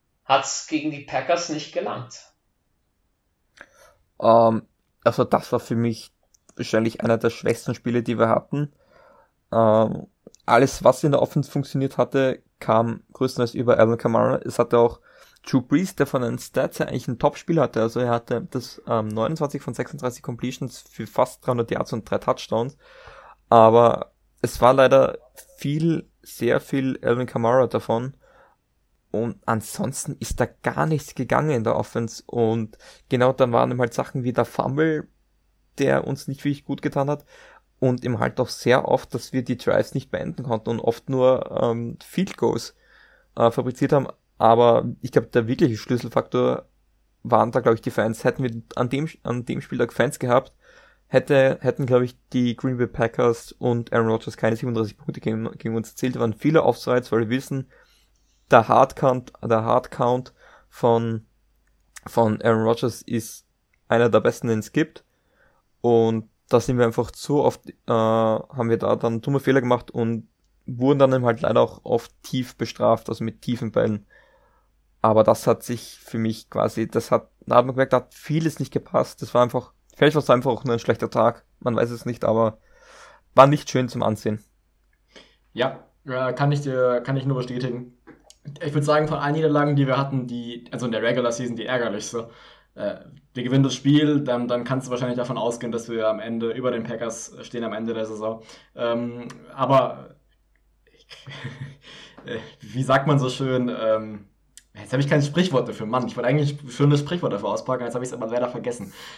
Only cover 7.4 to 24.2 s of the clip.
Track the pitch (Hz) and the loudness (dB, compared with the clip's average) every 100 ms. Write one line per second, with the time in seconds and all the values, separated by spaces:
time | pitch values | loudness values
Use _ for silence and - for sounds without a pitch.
7.4 | - 113 - 120 123 120 120 113 113 113 | -2 -2 -4 -6 -2 -2 -2 0 2 2
8.4 | - 143 147 _ _ _ _ _ _ _ | 0 -4 -4 _ _ _ _ _ _ _
9.4 | _ 113 113 107 110 - - _ - _ | _ 2 4 4 2 -2 -10 _ -20 _
10.4 | - 120 135 - - 131 156 139 - - | 2 4 4 4 2 4 2 2 0 -2
11.4 | 135 143 135 139 135 - 123 135 131 - | -4 -4 -4 -4 -4 -2 0 0 0 -2
12.4 | _ - - 113 117 113 _ - 131 - | _ -10 0 2 2 -4 _ -4 -4 -2
13.4 | 120 - 120 113 113 117 120 113 117 131 | -4 -2 2 6 4 4 0 2 2 0
14.4 | - - 117 120 117 - _ _ _ _ | -2 -2 2 4 2 0 _ _ _ _
15.4 | - 135 123 143 185 - 143 139 120 123 | -2 -2 2 0 0 -2 -2 -2 -4 -6
16.4 | - - 135 - 160 131 131 120 147 - | -6 -4 -4 -4 -6 -6 -6 -2 -2 -2
17.4 | - 165 120 - 113 120 123 117 - 120 | -2 0 0 0 -2 0 -2 -2 -2 -6
18.4 | 180 131 120 - - 117 107 107 113 156 | -6 -8 -10 -12 -4 -2 -2 -2 -2 -2
19.4 | 147 143 - 117 127 139 127 117 - 120 | -4 -6 -8 -8 -8 -6 -8 -8 -10 -8
20.4 | 127 127 131 - - - 110 - 123 - | -8 -6 -10 -12 -18 -14 -6 0 0 -2
21.4 | - 123 117 - - 117 - 101 - 131 | -4 -2 -2 -4 -4 -6 -4 -4 -2 -4
22.4 | - 110 123 - _ - - - - - | -2 -4 -4 -8 _ -20 -20 -20 -20 -10
23.4 | - 117 113 113 117 - - _ | 4 8 10 8 6 4 -6 _